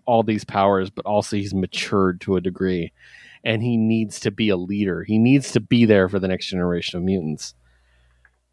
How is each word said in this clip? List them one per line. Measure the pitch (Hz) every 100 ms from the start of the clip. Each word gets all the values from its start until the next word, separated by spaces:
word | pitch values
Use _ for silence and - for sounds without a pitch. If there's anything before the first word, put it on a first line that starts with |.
all | - 117
these | 110 107
powers, | - 101 98 98 95
but | - 98
also | 104 - 104
he's | 101
matured | 95 90 - - 104 95 90
to | - 95
a |
degree. | 90 90 95 90 85 - - - - -
And | 117 110
he | 120 117
needs | 110 113 107 -
to | 117
be | 101 110
a | 92
leader. | 92 101 98 85
He | 98 110
needs | 117 139 131
to | -
be | 101 117 113
there | 101 92
for | 98
the | 92
next | 92 -
generation | 95 90 87 - 90
of |
mutants. | 92 95 78 76 - - _ _ _ _ _ _ _ _ _